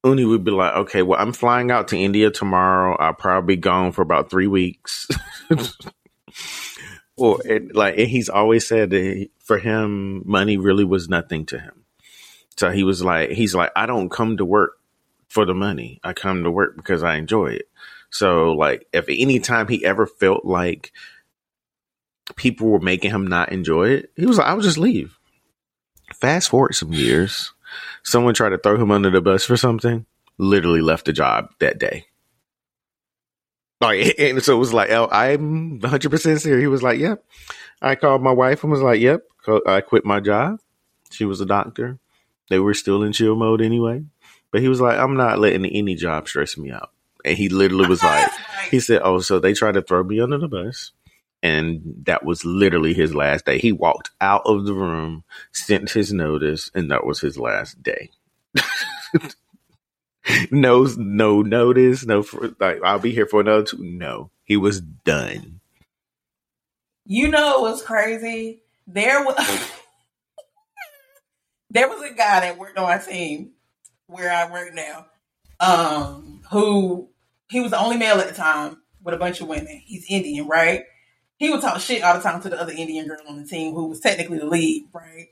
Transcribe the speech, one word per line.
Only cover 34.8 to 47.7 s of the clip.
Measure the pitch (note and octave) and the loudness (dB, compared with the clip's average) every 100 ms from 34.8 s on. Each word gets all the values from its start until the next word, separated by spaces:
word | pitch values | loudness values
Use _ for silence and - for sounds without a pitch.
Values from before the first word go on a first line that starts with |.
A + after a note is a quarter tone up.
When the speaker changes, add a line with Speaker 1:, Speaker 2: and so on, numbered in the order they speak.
| G2 | 2
Speaker 1:
"Oh, | A2+ A2+ | 2 2
I'm | G#2 B2+ D3 D3+ D#3+ E3 C3 | 2 2 2 0 -4 -6 -6
a | A#2 | -2
hundred | C#3 D3+ | -2 0
percent | D#3 E3 D#3 | 0 0 0
serious." | D#3 C3 | 2 2
He | C#3 | 2
was | C3+ | 2
like, | B2 A#2 | 2 0
"Yep." | D#3+ G#3+ _ - - - - _ | 0 -4 _ -20 -20 -20 -20 _
I | C3 C3+ | -2 2
called | D3 C3+ | 2 4
my | C3 | 4
wife | B2+ B2+ D3 | 4 4 2
and | D3+ | 0
was | C#3+ | 2
like, | C3 A2+ | 4 6
"Yep." | B2 D#3+ _ _ - | 4 4 _ _ 0
Co-, | G#2+ - | 2 4
I | F#2+ | 0
quit | - A2+ | 4 2
my | G#2+ G2+ | 2 0
job. | G2 G#2 D3 A3 _ _ _ _ _ | 2 2 0 -4 _ _ _ _ _
She | - | -6
was | G#2 F#2+ | -6 -4
a | F#2+ | 0
doctor. | G2+ - A#2 A#2+ C3 _ _ _ _ _ | 0 -2 -8 -10 -10 _ _ _ _ _
They | F#2+ | 2
were | G2 | 2
still | G2+ - G2 | 0 0 0
in | G#2 | 0
chill | G#2 A2+ A2 | 0 0 2
mode | A2 A2 | 2 2
anyway. | A2+ A#2 A#2 A#2+ D3+ _ _ _ _ | 2 0 -2 -4 -10 _ _ _ _
But | G#2 | 0
he | C3 | 0
was | B2+ | 2
like, | B2 A2 | 2 2
"I'm | C3 C3+ | 0 2
not | A#2+ G2+ | 0 4
letting | G#2 F#2 F#2 | 2 2 -2
any | G2 G2+ E2+ | -2 -4 -2
job | E2+ D#2 - | -4 -4 -6
stress | D2 D2 - | -6 -6 -6
me | C#2+ | -12
out." | A1+ - _ _ _ | -12 -16 _ _ _
And | - E2+ | -4 -2
he | G2 | 0
literally | F#2 G2 | 2 2